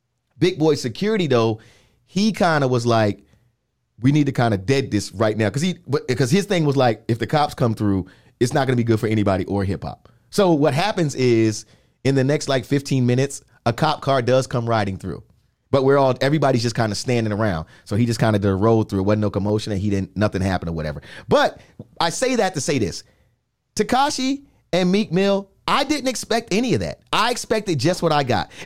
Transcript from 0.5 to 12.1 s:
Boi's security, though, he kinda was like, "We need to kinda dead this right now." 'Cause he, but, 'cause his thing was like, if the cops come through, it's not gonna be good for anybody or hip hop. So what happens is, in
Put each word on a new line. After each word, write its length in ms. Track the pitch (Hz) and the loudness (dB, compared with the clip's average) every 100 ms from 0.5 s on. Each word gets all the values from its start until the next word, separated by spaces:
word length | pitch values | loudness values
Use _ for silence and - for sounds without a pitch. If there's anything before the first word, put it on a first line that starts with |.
| 185 | 2
Boi's 220 | 156 147 | 2 2
security, 460 | 127 - 202 220 165 | -2 -4 -2 0 2
though, 320 | 123 113 110 - _ _ _ _ | 2 2 -2 -8 _ _ _ _
he 260 | 180 214 | -2 0
kinda 340 | 185 185 156 135 | 2 2 2 2
was 180 | 123 117 | 0 2
like, 380 | 113 107 98 _ _ _ _ _ _ _ - | 2 2 -2 _ _ _ _ _ _ _ -4
"We 100 | 120 | 2
need 140 | 151 139 | 2 2
to 80 | |
kinda 240 | 131 117 101 | 0 0 0
dead 340 | 95 139 123 | 0 -2 0
this 220 | 104 - | -4 -4
right 240 | 95 110 107 | -2 0 0
now." 120 | 107 | -2
'Cause 120 | 135 | -2
he, 160 | 180 175 - | -4 -4 -4
but, 180 | 139 - 123 | -4 -2 -2
'cause 120 | 131 | 2
his 140 | 190 196 | 0 2
thing 200 | 185 151 | 0 2
was 100 | 135 | 2
like, 280 | 123 113 - | 2 2 -2
if 120 | 113 | -4
the 80 | 110 | -2
cops 260 | 156 147 | 0 0
come 200 | - 123 | 0 -2
through, 340 | 107 104 98 85 - _ - | 0 0 0 -4 -12 _ -4
it's 100 | 131 | -2
not 140 | 147 131 | 0 0
gonna 80 | 123 | 0
be 80 | |
good 160 | 117 110 | 2 0
for 80 | 113 | 0
anybody 380 | 107 101 92 92 | 0 2 0 -2
or 180 | 101 | -4
hip 220 | 95 82 76 | -2 -4 -8
hop. 240 | - - _ _ | -14 -20 _ _
So 220 | - 190 | 0 2
what 220 | 160 147 | 4 2
happens 420 | 131 196 214 160 131 | 2 0 0 -2 0
is, 480 | 127 117 110 107 - _ _ _ | 2 4 2 0 -8 _ _ _
in 120 | 135 | 0